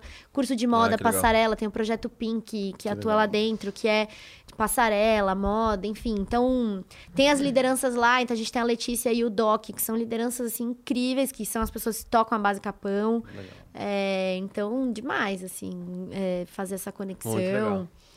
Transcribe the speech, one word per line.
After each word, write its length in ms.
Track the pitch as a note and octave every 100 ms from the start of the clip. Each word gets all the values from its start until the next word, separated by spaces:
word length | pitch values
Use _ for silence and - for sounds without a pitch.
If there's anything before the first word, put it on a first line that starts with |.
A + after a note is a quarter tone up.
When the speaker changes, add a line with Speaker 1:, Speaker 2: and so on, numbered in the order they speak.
| - - -
Speaker 1:
curso 240 | - B3 B3+
de 120 | A#3+
Speaker 2:
Ah, 20 |
Speaker 1:
moda, 280 | A#3 A3+ A3
Speaker 2:
que 60 |
legal. 100 | A#3
Speaker 1:
passarela. 420 | F#3+ A3+ A3 A3+ G#3+
Tem 120 | G#3+
o 40 |
Projeto 360 | A3+ G#3+ A3+ A3+
Pink, 640 | - A3 A3+ G#3+ A3 G3
que 0 | F#3
Speaker 3:
Que 120 | G#3+
Speaker 1:
atua 240 | G3+ G#3+
Speaker 3:
legal. 40 | G#3+
Speaker 1:
lá 80 | G#3+
dentro, 460 | G#3 A3 A3 G3+
que 160 | - A3
é 200 | G#3+ G#3+ - - - -
de 80 |
passarela, 800 | - G#3+ G#3+ A#3 G#3 A3 A3 G3
moda, 540 | F#3+ G3 G#3+ A3+ G3+ G3+
enfim. 260 | G#3+ A#3 G#3+
Então, 640 | F#3+ A#3 B3 B3+ A#3 G3 - - - -
tem 160 | C#4
as 80 | C#4+
lideranças 560 | C#4 B3+ B3+ C4 C4 A#3+
lá. 260 | A#3 B3+
Então, 140 | A#3+ A#3
a 20 |
gente 140 | A3
tem 100 | B3
a 40 | A#3
Letícia 460 | A#3 - A#3 B3
e 120 | A#3 A#3
o 60 |
Doc, 320 | G3+ A3 G#3+ -
que 160 | G3+
são 160 | - A3+
lideranças, 560 | A3+ A3+ A#3+ A#3+ A#3
assim, 120 | - A#3+
incríveis, 680 | A#3+ - B3 B3 C4 C4+
que 120 | -
são 200 | G#3 A#3
as 80 | A3
pessoas 320 | A3 A#3 G#3+
que 20 | -
tocam 260 | A#3 A3+ A3+
a 20 |
base 220 | G3+ G3
Capão. 600 | G#3 G3 G3+ G3 G#3+ A#3 A3+ G3+
Speaker 3:
Legal. 160 | F#3+ - - -
Speaker 1:
É, 560 | G3+ G3+ G3 F#3+ F#3+ F#3
então, 540 | G3 - G#3 B3 C4
demais, 520 | A3 B3+ - G#3+ F#3+
assim, 640 | F#3 - F#3+ F3+ F3 F3+ F#3
é, 340 | F#3+ F#3+ F3+ F3+
fazer 260 | - F#3+
essa 180 | F#3+ G3+
conexão. 420 | - G3 F#3 -
Speaker 2:
Muito 100 | G#3 F#3
legal. 420 | G3+ G#3+ G3 F3 - _